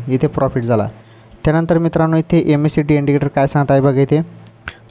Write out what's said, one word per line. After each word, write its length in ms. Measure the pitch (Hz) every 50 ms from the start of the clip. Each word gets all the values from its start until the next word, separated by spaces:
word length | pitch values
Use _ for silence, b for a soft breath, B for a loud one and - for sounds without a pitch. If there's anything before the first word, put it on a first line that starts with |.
| 120 127
इथे 200 | 131 131 160 151
profit 360 | - - 135 131 - 131 117
झाला. 260 | 117 120 107 101 113 - B B B B B B B B - -
त्यानंतर 320 | 156 151 165 165 170 175 165
मित्रांनो, 400 | 170 165 - 165 160 160 160 160
इथे 340 | 160 - 175 170 - - 147
एमएसीडी 420 | 147 151 156 - 160 147 143 156
indicator 320 | 147 143 139 143 143 143 143
काय 200 | - 139 135 -
सांगत 240 | - 147 143 127
आहे 100 | 139 135
बघा, 180 | 131 143 131 131
इथे, 180 | 139 131 147 156 170 - - - - - - _ - B B B B B